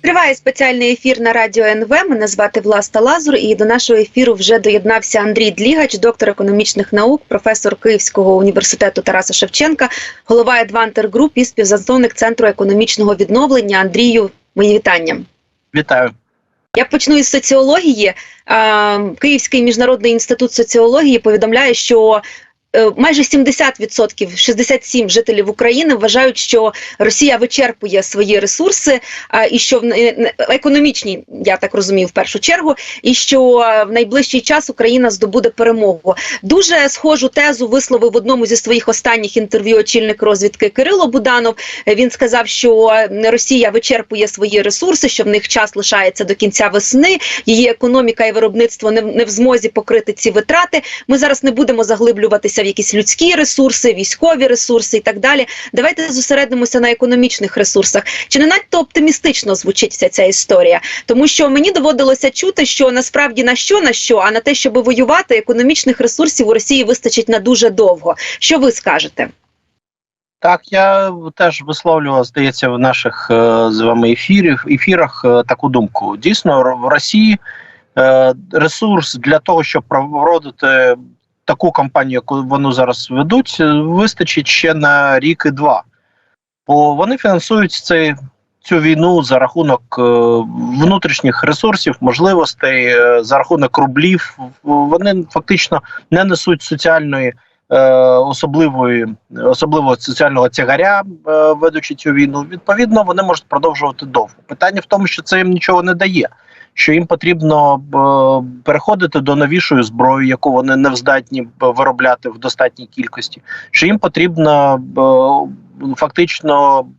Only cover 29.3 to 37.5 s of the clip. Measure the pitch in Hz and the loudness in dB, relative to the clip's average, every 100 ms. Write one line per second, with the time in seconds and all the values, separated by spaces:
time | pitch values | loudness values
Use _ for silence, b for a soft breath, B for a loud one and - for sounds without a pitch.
29.3 | 214 220 240 - 247 233 208 233 - 233 | -2 0 0 0 0 0 2 0 0 -4
30.3 | - - 269 294 285 294 - 208 190 - | -2 -2 0 2 2 2 -2 -8 -10 -12
31.3 | - - 185 190 202 190 196 180 - - | -6 -2 -2 -2 -4 -2 0 0 -2 -4
32.3 | 208 - 339 320 277 B B - 247 - | -4 -2 0 0 -4 B B -2 -2 2
33.3 | 269 254 240 233 220 208 226 233 254 269 | 2 4 4 4 2 0 0 0 0 0
34.3 | 254 - 302 - - 226 254 240 196 208 | -2 0 -2 -2 -2 2 2 0 0 -2
35.3 | 226 233 - 226 226 208 170 175 185 B | 0 -2 0 0 2 0 0 -2 -4 B
36.3 | B 190 339 381 330 277 - 311 302 254 | B 0 2 2 2 0 0 0 0 0
37.3 | - 294 | 0 0